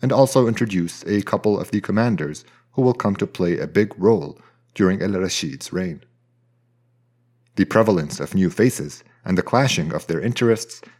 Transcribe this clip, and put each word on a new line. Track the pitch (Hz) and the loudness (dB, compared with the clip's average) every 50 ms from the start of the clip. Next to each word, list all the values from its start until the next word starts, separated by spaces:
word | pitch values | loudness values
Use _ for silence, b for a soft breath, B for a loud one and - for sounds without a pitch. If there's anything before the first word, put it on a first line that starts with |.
and | - 131 | -2 2
also | 131 123 135 131 - 135 123 | 4 6 6 6 6 4 4
introduce | 113 110 - 120 107 98 90 85 85 - - - | 4 2 0 -2 0 0 -2 -2 -2 -6 -8 -4
a | 90 104 104 | -2 0 0
couple | 98 - - 98 - 107 104 90 | 0 -2 -2 0 2 0 0 0
of | 90 - | -2 -4
the | - 104 | -4 -4
commanders | - - 98 107 117 120 107 82 76 73 76 - b b b b b b | -2 -2 0 0 0 0 0 -2 -4 -6 -8 -12 b b b b b b
who | _ - | _ 2
will | 131 127 120 | 2 2 2
come | - - 104 98 | 2 0 -2 -2
to | - 104 | -2 -4
play | - - - 92 85 87 - | -4 -4 -2 0 0 0 -2
a | 76 | -4
big | 73 - 101 107 104 - - | 0 2 2 2 2 0 2
role | 92 110 113 92 73 76 - b b b b b b b - | 4 4 4 4 0 -6 -12 b b b b b b b 0
during | - 101 92 95 101 | 2 2 2 2 2
al-Rashid's | 95 101 101 92 95 - - - - 151 135 139 - - | -2 -2 -2 -2 -2 -2 -4 -4 -6 -6 -8 -12 -10 -8
reign. | - 180 185 180 156 - - _ _ _ _ _ _ _ _ _ _ _ _ _ _ _ _ _ _ _ _ _ _ _ _ _ _ _ _ _ _ | -6 -4 -4 -4 -8 -10 -16 _ _ _ _ _ _ _ _ _ _ _ _ _ _ _ _ _ _ _ _ _ _ _ _ _ _ _ _ _ _
The | 101 92 | -2 0
prevalence | - - 110 113 110 98 85 76 73 - - | 2 2 2 2 2 2 0 -2 -4 -8 -10
of | 69 - | -8 -4
new | - 95 95 85 | -2 0 0 0
faces | - - 110 127 - - 76 - - - b b b b - | 2 2 0 0 0 -2 -8 -12 -12 -16 b b b b -6
and | - 92 | -2 -2
the | 90 | -2
clashing | - - - 120 139 131 - 90 78 78 | 0 0 0 2 2 2 0 -2 -4 -4
of | 76 76 - | -6 -6 -6
their | - 82 80 | -6 -6 -4
interests | - 117 120 - 123 117 113 104 - - - - B B B | -4 -4 -2 0 2 2 2 0 -2 -10 -16 -20 B B B